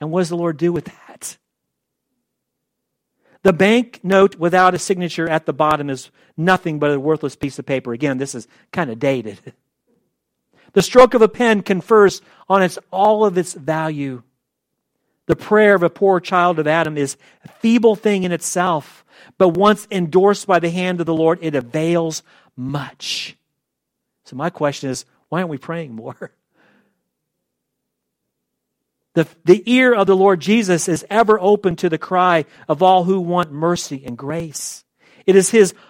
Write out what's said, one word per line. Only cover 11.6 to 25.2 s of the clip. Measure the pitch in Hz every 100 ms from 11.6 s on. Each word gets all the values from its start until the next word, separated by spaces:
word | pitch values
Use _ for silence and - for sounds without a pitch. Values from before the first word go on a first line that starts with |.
confers | - 185 - 220 196 - _ _ -
on | 190
its, | 180 - -
all | 185 202 214
of | 214 180
its | 170
value. | 185 139 160 160 151 139 123 _ _ _ _ _ _ _ _ _ _ -
The | 170
prayer | - 214 208 196
of |
a | 165
poor | - 196 180
child | - 185 175 160
of | 151
Adam | 165 156 147
is | 139 - _ _
a | -
feeble | _ 226 240 226
thing | 208 214 196
in | 185
itself, | 170 - 185 185 160 - _ _ _ - -
but | 185
once | 170 202 208 -
endorsed | 196 170 175 196 196 -
by | 175
the | 170
hand | 175 180 180
of | 165
the |
Lord, | 160 160 175
it | 160
avails | 143 120 156 165 170 165 156 - _ _ -
much. | 127 143 135 - - - - - _ _ _ _ _ _ _ _
So | -
my | 131 165
question | - 147 139 135
is, | 123 - _